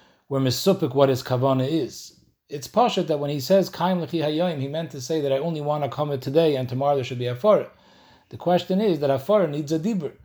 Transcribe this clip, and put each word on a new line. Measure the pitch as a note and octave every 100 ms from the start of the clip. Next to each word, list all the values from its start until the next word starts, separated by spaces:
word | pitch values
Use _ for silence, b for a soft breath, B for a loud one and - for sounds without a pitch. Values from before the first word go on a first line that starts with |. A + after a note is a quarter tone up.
| B B B
we're | C#3
Mesupik | C3 B2 G3 F#3+ D3+
what | C3+ C3+
his | B2
Kavana | - B2+ C3+ C3 C3
is. | D#3+ B2 - - - _ _ _
It's | C#3+ -
Pashat | G#3+ A#3+ G3 D#3
that | D3
when | C#3+
he | D3
says, | B2+ G3 F#3+
Kaim | - F3 F3+
Lechi | D3+ E3
Hayoim, | D3+ D#3 F3+ D3+
he | C#3
meant | D#3 D#3+
to | C#3+
say | B2+ D#3+
that | C#3
I | C3+
only | E3 D#3
want | D3 D3+
to | C#3
come | - D3+ C#3
today | C3 D3+ E3
and | C3+ B2
tomorrow | B2 C#3
there | C#3+
should | A#2+ B2+
be |
Hafara. | B2 B2 G#3 F3+ A#2 - b b b b b
The | -
question | E3+ F3+ - F#3+
is | A3 D#3
that | C#3+
Hafara | C3+ C3 G#3+ E3
needs | D3 D3
a | D#3+
Dibur. | F3+ G3+ D3 -